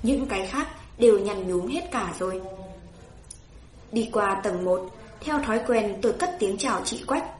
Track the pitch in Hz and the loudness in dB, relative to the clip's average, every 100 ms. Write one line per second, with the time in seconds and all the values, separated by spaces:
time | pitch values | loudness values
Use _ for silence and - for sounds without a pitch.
0 | 226 269 262 196 190 277 320 - - - | 2 2 0 -2 -2 -2 -4 -8 -16 6
1 | 240 202 202 196 185 180 190 302 - 247 | 8 8 4 -2 0 0 0 -2 -2 -4
2 | 185 - 185 190 185 - - - - - | -4 -4 -4 -4 -8 -12 -14 -14 -18 -20
3 | - - - - - - - - - 226 | -20 -20 -18 -18 -18 -20 -20 -20 -4 -2
4 | 208 165 196 190 214 180 180 185 - - | 0 0 0 0 -2 0 2 0 0 -14
5 | - - 302 294 233 226 226 233 208 196 | -18 -10 -2 0 2 0 4 2 2 0
6 | 233 - 359 - 196 208 262 190 - 233 | 0 2 -2 0 0 0 0 0 -2 -6
7 | - 285 330 | -2 -2 -2